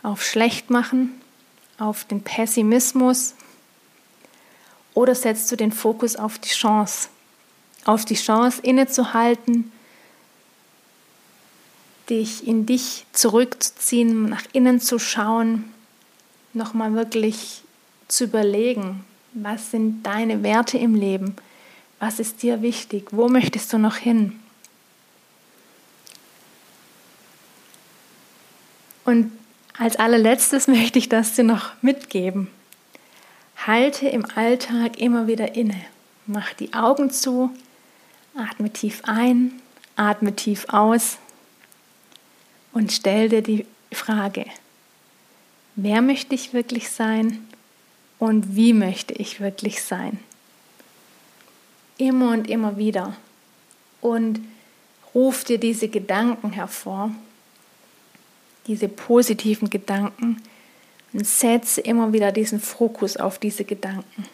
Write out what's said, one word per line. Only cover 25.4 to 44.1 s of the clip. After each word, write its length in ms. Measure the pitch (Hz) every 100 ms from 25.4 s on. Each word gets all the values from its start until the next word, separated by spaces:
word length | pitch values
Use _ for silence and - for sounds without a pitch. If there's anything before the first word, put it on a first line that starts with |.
| _ _ _ _ _ _ - - _ _ _ _ _ _ _ _ _ _ _ _ _ _ _ - _ _ _ _ _ _ _ _ _ _ _ - -
Und 260 | 233 226 - - _ _ -
als 180 | 233 -
allerletztes 720 | 220 233 220 254 - 277 269
<laughs> 0 |
möchte 320 | 247 233 254
ich 100 | -
das 260 | 226 220 -
dir 80 |
noch 280 | 226 214 - -
mitgeben. 680 | 254 277 - 196 185 190 185 - _ - _ - _ - - - _ - -
Halte 420 | 226 269 277 277
im 160 | 247 214 -
Alltag 640 | 226 247 247 233 233 233
immer 280 | 240 240 220
wieder 280 | 226 220 233
inne. 240 | 220 190 175 _ _ _ -
Mach 280 | 208 202
die 200 | - -
Augen 380 | 226 240 277 277
zu, 400 | - 269 247 254 - - _ _ _ _ _ _ 285
atme 360 | 220 - 214
tief 300 | - 214 - -
ein, 560 | 220 247 247 247 - - _ - -
atme 400 | 208 208 202 202
tief 300 | - 202 -
aus 480 | 208 214 233 226 - - _ _ _ _ _ _ _ _ - _ _ _ _ _
und 180 | 233 208
stell 380 | - 196 208 220
dir 120 | 220
die 240 | 220 214 - _ _
Frage, 540 | - -